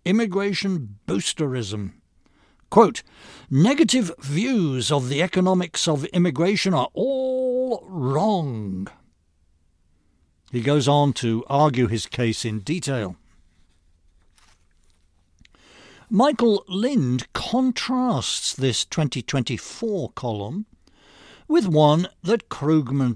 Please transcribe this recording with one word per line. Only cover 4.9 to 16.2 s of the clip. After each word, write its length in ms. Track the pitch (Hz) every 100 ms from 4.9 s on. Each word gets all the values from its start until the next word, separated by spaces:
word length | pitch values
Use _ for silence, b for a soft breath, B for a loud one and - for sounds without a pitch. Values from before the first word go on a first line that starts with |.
of 180 | 143 123
the 120 | 139
economics 680 | 180 185 180 185 180 - 170
of 180 | 147 139
immigration 680 | 175 180 135 175 208 196
are 160 | 165 127
all 920 | - 254 262 262 254 262 247 254 220 -
wrong." 1000 | 180 131 139 214 196 147 113 104 92 101 - _ _ _ _ _ _ _ _ _ _ _ _ _ _ _
He 100 | 123
goes 240 | 113 147 131
on 280 | 143 143
to 320 | - 117 110 -
argue 400 | 139 151 127 117
his 180 | 110 -
case 380 | - 117 110
in 160 | 120 107
detail. 560 | 98 175 143 131 95 85 _ _ _ _ _ _ _ _ _ _ _ _ _ _ _ _ _ _ _ _ _ _ _ B B B B B B
Michael 560 | 208